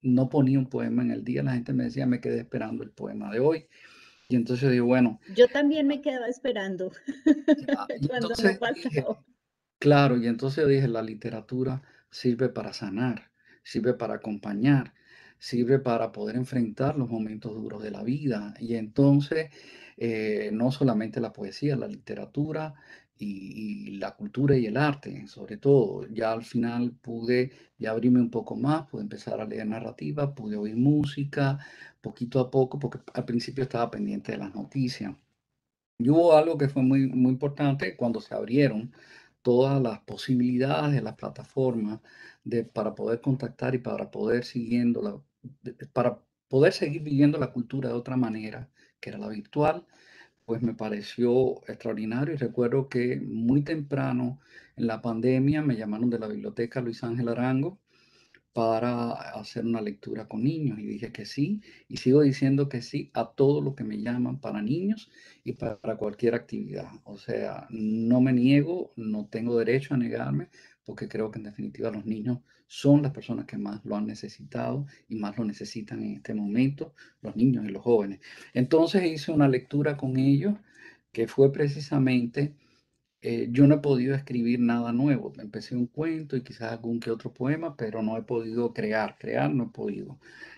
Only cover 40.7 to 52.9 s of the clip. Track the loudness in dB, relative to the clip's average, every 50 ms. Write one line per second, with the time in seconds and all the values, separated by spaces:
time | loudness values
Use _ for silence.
40.7 | 0 0 2 2 2 2 0 -2 -8 -8 -10 -12 -10 -12 -14 -6 -2 0 0 2
41.7 | 2 0 -2 -4 -6 -8 _ _ -20 -20 -20 -20 -20 _ -8 -4 -2 -2 -4 -4
42.7 | -4 -4 -4 -4 -4 -4 -4 -4 -4 -2 0 -2 0 0 -2 -8 -6 -4 -4 -2
43.7 | -2 -2 -2 -4 -4 -6 -6 -8 -6 -4 -2 0 0 0 -2 -4 -6 -6 -4 0
44.7 | 0 2 2 2 0 0 -2 -6 -6 -10 -16 _ _ _ -20 -20 -20 _ -14 -14
45.7 | -14 -14 -12 -6 -2 0 0 0 0 -2 _ _ _ _ _ 0 4 6 6 6
46.7 | 4 2 -4 -4 -4 -6 -4 0 4 6 6 6 4 2 -2 -4 -4 -6 -8 -6
47.7 | -6 -6 -4 -4 -4 -4 -4 -4 -2 0 0 0 -2 -6 -10 -10 -10 -12 -14 -14
48.7 | _ _ _ _ _ -18 -16 -14 -12 -10 -10 -8 -8 -10 -10 -6 -2 0 2 2
49.7 | 0 -2 -6 _ _ _ _ _ -20 -20 -20 _ _ _ _ -4 -4 -2 -2 -2
50.7 | -2 -4 -6 -6 -4 -6 -8 -8 -4 0 2 4 4 4 4 2 0 -4 -10 -14
51.7 | -12 -8 -6 -6 -6 -4 -4 -4 -2 -2 -2 -2 -2 -4 -4 -4 0 0 0 2
52.7 | 2 0 0 0